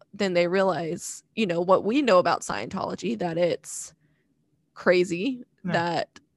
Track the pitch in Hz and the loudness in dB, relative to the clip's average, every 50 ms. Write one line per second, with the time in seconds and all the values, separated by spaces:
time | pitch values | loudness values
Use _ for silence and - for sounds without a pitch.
0 | - _ - 196 208 190 180 175 175 175 175 196 190 190 175 151 170 160 165 185 | -20 _ -6 -4 -2 0 2 2 2 2 2 2 2 2 0 -2 -4 -6 -6 -8
1 | - - - - - _ _ - 226 185 170 170 180 175 190 151 - 196 226 285 | -8 -12 -14 -14 -18 _ _ -2 -2 0 0 0 2 4 4 4 4 2 0 2
2 | 302 240 190 180 170 170 160 - - - - 101 104 131 - 190 - - 185 185 | 4 6 6 6 6 4 0 0 -2 -6 -6 -6 -6 -8 -6 -6 -6 -6 -6 -6
3 | - 180 233 214 170 175 165 165 180 170 151 - - - - - - - - _ | -6 -6 -4 -4 -4 -4 0 0 0 0 0 -2 -6 -12 -14 -14 -14 -14 -18 _
4 | _ _ _ _ _ _ _ _ _ _ _ _ _ _ _ - - - 180 180 | _ _ _ _ _ _ _ _ _ _ _ _ _ _ _ -2 2 4 4 4
5 | 180 190 170 170 190 277 262 247 240 - _ _ - 185 170 170 170 175 170 147 | 4 2 -2 -2 -2 -4 -4 -6 -10 -18 _ _ -6 -4 -2 -2 -2 0 -2 -2
6 | - - _ - - _ _ | -4 -4 _ -16 -20 _ _